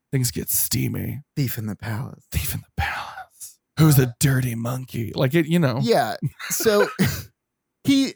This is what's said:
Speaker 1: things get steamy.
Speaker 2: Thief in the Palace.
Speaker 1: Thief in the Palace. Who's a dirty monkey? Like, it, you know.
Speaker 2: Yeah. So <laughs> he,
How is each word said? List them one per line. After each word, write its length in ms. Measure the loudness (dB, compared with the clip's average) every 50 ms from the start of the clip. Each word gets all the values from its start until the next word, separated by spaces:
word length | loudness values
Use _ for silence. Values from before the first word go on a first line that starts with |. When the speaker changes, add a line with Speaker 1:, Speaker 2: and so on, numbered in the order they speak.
| _ -4
Speaker 1:
things 220 | -2 0 0 0
get 180 | -2 -4 -6 -4
steamy. 720 | -2 -2 -2 -2 -2 -2 -2 -2 -2 -4 -4 -6 -6 -8 -10 _ -4
Speaker 2:
Thief 200 | -4 -4 -2 -4
in 100 | -6 -6
the 100 | -6 -8
Palace. 480 | -8 -8 -8 -6 -6 -8 -10 -12 -16 _ -6
Speaker 1:
Thief 200 | -4 -4 -4 -4
in 100 | -6 -8
the 100 | -10 _ -6
Palace. 840 | -4 -4 -4 -4 -8 -10 -12 -14 -16 -18 _ _ -20 -20 -20 -20 _ _ _ 2 4
Who's 180 | 6 8 8 8
a 120 | 6 4 0 0
dirty 380 | 2 2 2 2 0 -2 -4
monkey? 560 | -4 -4 -4 -4 -6 -8 -8 -6 -6 -6 -4 -2
Like, 200 | 0 0 2 2
it, 100 | 2 2
you 140 | 2 2 2
know. 180 | 2 2 0 0
Speaker 2:
Yeah. 340 | 2 2 4 2 2 0 -2 -4 -6 -6 -6 -6 -8 -6
So 380 | -4 0 2 4 4 4 2 2 2 0 0 0 0 -4 -10 -14 _ _
<laughs> 460 | _ _ _ _ _ _ _ _ 0
he, 300 | 2 4 4 4 0 -2